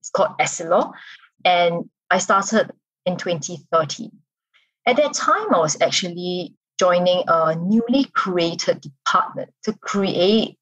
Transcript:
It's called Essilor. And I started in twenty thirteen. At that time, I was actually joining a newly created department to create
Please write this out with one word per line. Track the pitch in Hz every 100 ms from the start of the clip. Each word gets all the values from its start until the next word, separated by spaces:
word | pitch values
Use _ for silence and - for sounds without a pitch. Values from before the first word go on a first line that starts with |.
It's | -
called | - 127 -
Essilor. | 156 - 165 180 294 - - - _ _ 180
And | 175 175 170 - _ _
I | 185
started | - 196 196 214 180 - _ _ -
in | 180
twenty | 190 170 147 170 _
thirteen. | 165 151 - - _ _ _ _ _ _ _ -
At | 247
that | 294
time, | - - 349 427 190
I |
was | 156 -
actually | - - 180 175 180 180 175 _ _ -
joining | 185 180 180 180 -
a | 165 160 165
newly | 175 226 233 262 269
created | - 196 180 170 170 - 165
department | 151 - - - - 156 - _
to | - 220
create | - 202 196 - 185 220 - -